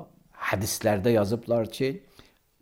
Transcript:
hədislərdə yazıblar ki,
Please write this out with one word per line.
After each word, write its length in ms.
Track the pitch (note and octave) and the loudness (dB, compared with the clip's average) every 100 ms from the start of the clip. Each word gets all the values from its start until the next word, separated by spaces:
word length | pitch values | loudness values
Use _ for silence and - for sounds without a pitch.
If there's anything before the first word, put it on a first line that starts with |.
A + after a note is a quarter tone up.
| E3 _ _ - - | -16 _ _ -10 -4
hədislərdə 640 | G#2 G#2 - G#2+ G#2 A#2+ | -2 -2 -2 0 2 4
yazıblar 540 | A2+ G2 A2+ - A#2 G#2+ | 4 2 0 0 0 0
ki, 220 | - C3 D#3 - - - _ _ _ | -2 -4 -4 -12 -20 -20 _ _ _